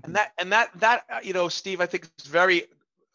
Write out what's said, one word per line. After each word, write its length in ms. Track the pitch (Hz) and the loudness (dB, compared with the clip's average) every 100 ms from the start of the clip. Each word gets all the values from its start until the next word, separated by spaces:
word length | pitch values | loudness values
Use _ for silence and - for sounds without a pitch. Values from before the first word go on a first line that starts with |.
And 120 | 127 185 | -6 -2
that, 160 | 208 - | -2 -4
and 140 | 180 | -2
that, 200 | 208 233 175 | 0 0 0
that, 240 | 220 240 - | 0 0 -2
uh, 100 | - | -12
you 100 | - | -6
know, 140 | 185 175 | -2 -2
Steve, 340 | - 196 185 | -4 -8 -4
I 40 | 175 | -4
think 240 | 185 156 _ | -4 -10 _
it's 100 | 139 | -2
very, 360 | 156 185 175 - _ _ _ _ | 2 4 4 0 _ _ _ _